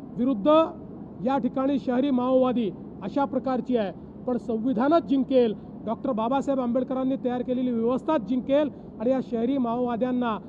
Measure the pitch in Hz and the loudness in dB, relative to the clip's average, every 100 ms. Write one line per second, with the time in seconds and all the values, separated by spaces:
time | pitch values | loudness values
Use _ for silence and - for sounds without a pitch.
0 | - - 254 240 294 311 320 - - - | -10 -2 0 2 6 6 6 0 -14 -14
1 | - - 190 277 240 - 269 285 - 247 | -14 -6 -2 0 0 0 0 0 0 0
2 | 285 254 247 262 254 240 214 - - - | 2 2 4 4 4 2 -2 -4 -10 -10
3 | - 285 277 269 254 254 - 247 196 - | -6 -2 0 0 -2 -2 0 0 0 -6
4 | - - - 247 - 226 226 214 269 330 | -14 -10 -4 -4 -2 -2 0 2 4 4
5 | 196 269 254 262 233 202 - - 202 226 | 4 2 4 4 4 2 -8 -10 -6 -4
6 | 277 220 226 269 262 269 240 240 254 262 | -2 -2 0 0 0 0 0 0 0 -2
7 | 262 269 247 247 247 254 254 233 226 254 | -2 -2 -2 -2 -2 -2 0 0 2 0
8 | - 311 196 254 254 277 302 - - - | 0 0 0 -2 2 2 2 -4 -14 -4
9 | 226 262 - 226 240 277 240 233 247 247 | 0 0 -2 -2 0 0 0 0 -2 0
10 | 254 254 240 202 | 0 0 0 -2